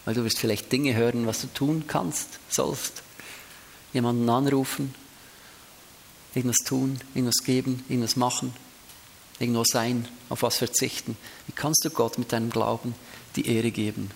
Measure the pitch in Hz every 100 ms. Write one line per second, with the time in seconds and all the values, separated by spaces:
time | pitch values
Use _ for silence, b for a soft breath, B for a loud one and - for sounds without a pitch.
0 | - 110 113 - 117 104 - 127 143 113
1 | 120 120 113 107 131 - 139 160 151 151
2 | 175 - - - - - 139 131 - -
3 | - B B B B B B B B 131
4 | 120 120 117 120 139 135 131 - 139 -
5 | - B B B B B B B - -
6 | - - - 131 123 113 - 135 135 131
7 | - 139 123 117 - 127 127 127 - 127
8 | 113 131 123 - 131 120 - - - -
9 | - - - - 120 117 117 123 113 123
10 | 117 - - - 117 - 120 - 127 -
11 | - 113 B B - - 147 156 160 -
12 | 113 - 117 117 113 113 110 117 123 117
13 | B B B - - 113 113 110 107 104
14 | 101